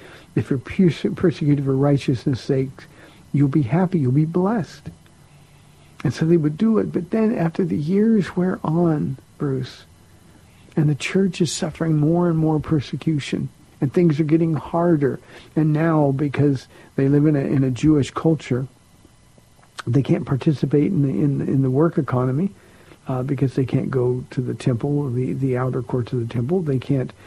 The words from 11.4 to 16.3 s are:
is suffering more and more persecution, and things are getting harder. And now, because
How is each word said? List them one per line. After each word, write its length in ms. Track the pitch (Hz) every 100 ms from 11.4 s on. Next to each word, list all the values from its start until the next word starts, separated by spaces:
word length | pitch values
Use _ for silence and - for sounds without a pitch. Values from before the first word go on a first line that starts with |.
is 120 | 165
suffering 420 | - 165 - 165 151
more 320 | 147 170 175
and 100 | 160
more 220 | 156 156
persecution, 880 | - 156 - 147 - 151 - - 139 - - -
and 140 | 139
things 260 | - 175 147
are 60 | 151
getting 300 | 165 165 151
harder. 640 | - 170 175 156 139 - - - - -
And 160 | 156
now, 400 | 151 165 156 143
because 560 | 135 147